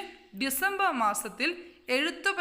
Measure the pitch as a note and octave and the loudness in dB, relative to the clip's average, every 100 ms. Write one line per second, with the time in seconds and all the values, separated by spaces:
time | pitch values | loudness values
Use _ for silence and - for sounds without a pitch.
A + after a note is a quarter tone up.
0 | G4+ - - G3 C4+ C4 F#4+ G4 F#4+ C4+ | -2 -14 -18 -4 -2 0 0 2 2 4
1 | A3 G#3 A3 - C#4+ F4 - - - C4 | 2 2 -4 -2 -2 -2 -12 -18 -2 0
2 | D#4 - G4 F#4+ | 0 0 -2 0